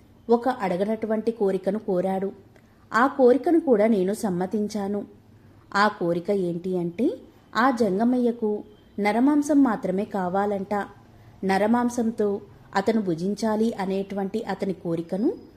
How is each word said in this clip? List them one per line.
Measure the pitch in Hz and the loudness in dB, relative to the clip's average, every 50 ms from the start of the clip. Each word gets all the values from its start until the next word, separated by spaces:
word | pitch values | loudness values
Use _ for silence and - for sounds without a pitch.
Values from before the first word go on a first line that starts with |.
| - - - - - - | -20 -20 -20 -8 -2 0
ఒక | 233 233 233 262 | 2 2 2 0
అడగనటువంటి | - - 202 185 180 175 202 214 220 214 226 214 220 214 214 233 | -2 -2 -2 -2 0 0 -2 -2 -2 -4 -2 -2 -2 -2 -2 -2
కోరికను | 226 - 202 190 190 185 - 196 196 214 | -2 0 0 0 0 0 -2 -2 -4 -4
కోరాడు. | - - 185 180 185 190 190 190 196 196 - - - - - - _ _ _ _ _ - - | -2 -2 -2 0 0 0 -2 -2 -2 -4 -8 -10 -20 -20 -20 -20 _ _ _ _ _ -2 0
ఆ | 220 254 | 2 2
కోరికను | 277 277 - 254 240 262 269 - 349 330 330 | 2 4 6 6 6 6 6 4 2 2 2
కూడా | 330 269 240 202 208 | 4 4 4 4 4
నేను | 233 226 190 180 190 208 | 4 4 2 2 0 -2
సమ్మతించాను. | - - 202 180 175 185 190 - 208 208 202 - 208 196 196 202 202 - - - - - - - - - - - - - - - | -2 -2 -2 -2 -2 -2 -2 -2 -2 -4 -2 -4 -4 -4 -4 -4 -4 -6 -8 -16 -20 -20 -20 -20 -20 -20 -20 -20 -20 -14 -4 0
ఆ | 196 208 214 | 2 2 2
కోరిక | 208 - 180 170 170 175 175 - | 0 0 -2 -2 -2 -2 -2 -2
ఏంటి | 202 196 180 175 170 170 175 185 185 180 | -2 0 0 -2 -4 -4 -4 -4 -4 -2
అంటే, | 170 175 170 - 240 339 508 - - - - - _ - - | -4 -4 -4 -2 -2 -2 -2 -4 -12 -20 -20 -20 _ -6 -2
ఆ | 214 240 269 | 2 2 2
జంగమయ్యకు | 254 226 233 196 185 196 233 240 254 247 240 233 226 233 220 208 208 208 - - - - - - - - | 2 2 0 0 2 2 2 2 2 2 2 0 0 0 -2 -2 -2 -4 -8 -12 -20 -20 -20 -14 -6 -2
నరమాంసం | 202 208 208 233 262 285 302 294 285 302 302 285 269 | 0 0 2 4 4 4 4 2 2 2 4 4 4
మాత్రమే | 240 208 - - 180 180 190 214 | 4 2 -2 -2 -2 -2 -2 -2
కావాలంట. | 214 - 196 180 180 185 196 202 202 202 190 190 - 208 202 196 - - - - - - - - - - - 196 | -4 -4 -4 -2 -2 0 0 0 0 -2 -4 -4 -4 -4 -4 -4 -6 -10 -20 -20 -20 -20 -20 -20 -20 -14 -6 -2
నరమాంసంతో | 185 190 190 202 214 233 240 240 240 240 247 226 226 226 - 208 202 196 214 - - - - - - - | 0 2 2 2 2 2 2 2 0 0 -2 -2 -2 -2 -2 -2 -2 -2 -4 -8 -12 -20 -20 -12 -6 -4
అతను | 196 190 233 220 226 | -2 0 0 0 0
భుజించాలి | 196 185 165 156 175 196 208 - 226 220 214 220 220 233 - | 0 -2 -2 -2 -2 -4 -4 -2 -2 -2 0 0 0 -2 -2
అనేటువంటి | - 190 190 190 196 196 196 196 202 196 196 - 220 - | -4 -4 -4 -2 -4 -4 -4 -6 -6 -6 -4 -4 -6 -6
అతని | 208 190 - 202 196 170 | -6 -6 -4 -4 -6 -6
కోరికను | - - 175 165 170 170 - 185 185 233 339 466 - - - - | -6 -4 -4 -4 -4 -4 -4 -4 -2 0 -2 -2 -4 -10 -20 -20